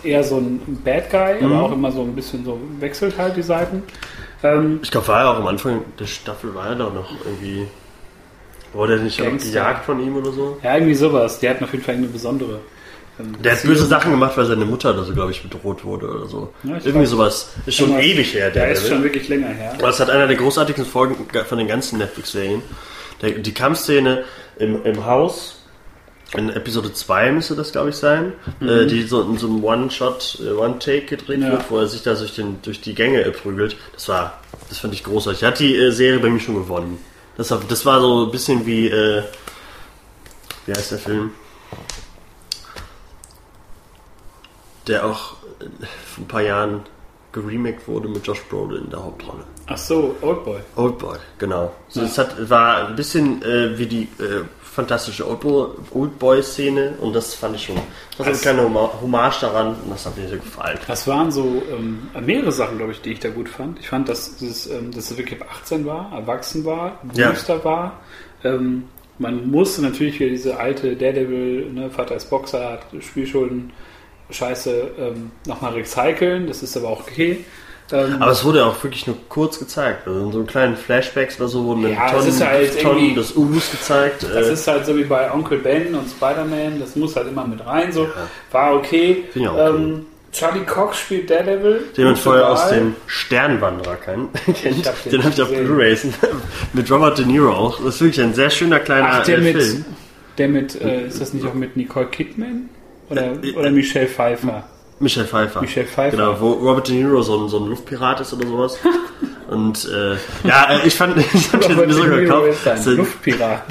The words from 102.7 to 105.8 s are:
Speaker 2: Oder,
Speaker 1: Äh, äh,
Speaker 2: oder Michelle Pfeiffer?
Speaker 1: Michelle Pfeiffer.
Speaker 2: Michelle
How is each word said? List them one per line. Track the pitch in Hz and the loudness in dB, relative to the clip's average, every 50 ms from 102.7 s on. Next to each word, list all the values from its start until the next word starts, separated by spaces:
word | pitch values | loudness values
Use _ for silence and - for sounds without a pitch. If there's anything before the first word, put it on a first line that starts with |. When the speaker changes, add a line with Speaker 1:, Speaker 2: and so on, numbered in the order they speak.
| - - - - - - - - | -14 -20 -20 -20 -20 -20 -12 -6
Speaker 2:
Oder, | 143 131 127 127 127 143 135 | -4 -2 -2 -2 -4 -4 -6
Speaker 1:
Äh, | 139 | -6
äh, | 127 | -2
Speaker 2:
oder | 165 147 143 | 0 2 4
Michelle | 143 139 139 135 - 139 131 127 | 4 4 4 4 2 2 2 2
Pfeiffer? | - - 120 120 120 - 127 127 110 104 - - - - - - - - | 2 0 2 2 2 0 -2 -4 -4 -4 -10 -14 -20 -20 -20 -20 -4 0
Speaker 1:
Michelle | 139 131 - 127 107 - | 0 2 2 0 0 0
Pfeiffer. | - 110 107 104 - 90 | 2 0 0 2 0 -2
Speaker 2:
Michelle | - - - 131 | -2 0 0 -2